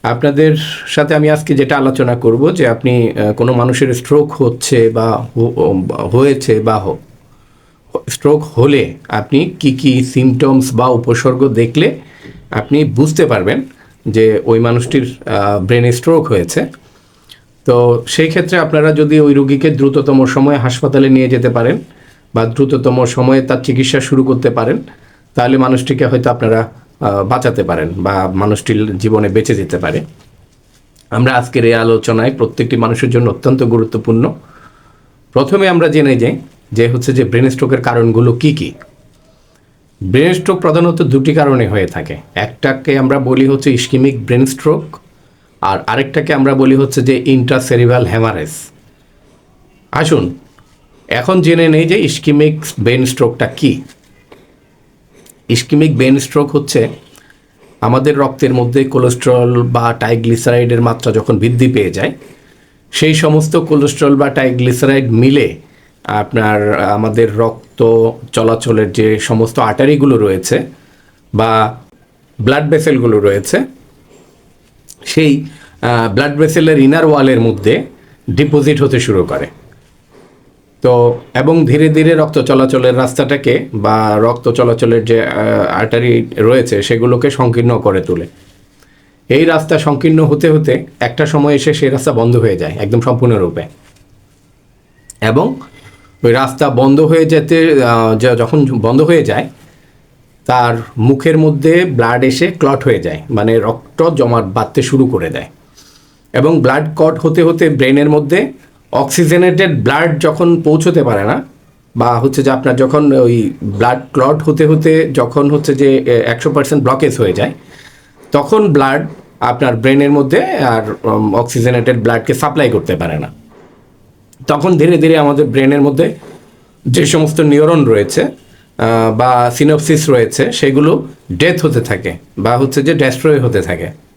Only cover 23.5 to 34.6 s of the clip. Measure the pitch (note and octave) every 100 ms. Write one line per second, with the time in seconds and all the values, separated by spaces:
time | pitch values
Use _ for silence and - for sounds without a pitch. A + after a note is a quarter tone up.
23.5 | C3 - A#2+ C3 C#3 C3 C3+ C3 B2 C3
24.5 | A#2 A#2 G#3+ - - - _ _ - B2
25.5 | C3 C3 B2+ - C3 B2+ B2+ B2 A#2+ A2+
26.5 | A2+ A2 - - _ A#2+ G2+ G2 B2+ B2+
27.5 | G#2+ E2+ E2 D#2 F2 F#2+ G2 F#2 F#2+ G#2
28.5 | G#2 - G#2+ G#2+ F#2 G#2+ G#2+ G#2 G#2 G#2+
29.5 | G2+ F2 - - D#3+ D#3 - _ _ _
30.5 | _ _ _ _ _ _ A2+ B2+ B2 B2
31.5 | C3 A#2 A#2 A2+ A2+ - A2+ B2 - A2+
32.5 | - A#2 B2+ A2+ A#2 B2 A#2+ A#2+ - C3+
33.5 | C3 A#2+ A#2 A2 A2 A2 A2+ C3 - -
34.5 | -